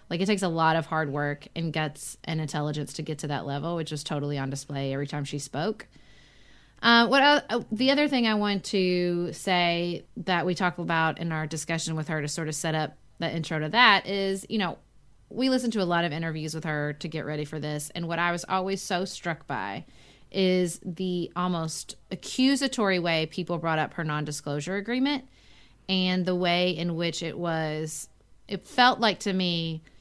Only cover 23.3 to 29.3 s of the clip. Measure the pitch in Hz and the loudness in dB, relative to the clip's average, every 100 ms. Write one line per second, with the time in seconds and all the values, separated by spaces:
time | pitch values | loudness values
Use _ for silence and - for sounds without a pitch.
23.3 | - 170 165 165 156 147 - 156 151 151 | -4 -4 -2 0 0 0 -2 -2 -2 -4
24.3 | 147 151 147 147 196 202 254 269 285 - | -6 -6 -4 -4 -4 -2 0 0 -2 -6
25.3 | - - - - - - 185 185 185 180 | -20 -20 -20 -20 -12 -2 0 2 2 0
26.3 | 180 175 175 180 160 175 165 170 165 165 | 2 2 2 2 0 -2 -2 -2 -4 -6
27.3 | - 170 160 156 156 156 - - _ _ | -4 -2 -2 -2 -4 -6 -8 -12 _ _
28.3 | - - 190 - - 247 - 220 - 208 | -20 -8 -8 -2 4 6 6 2 0 -2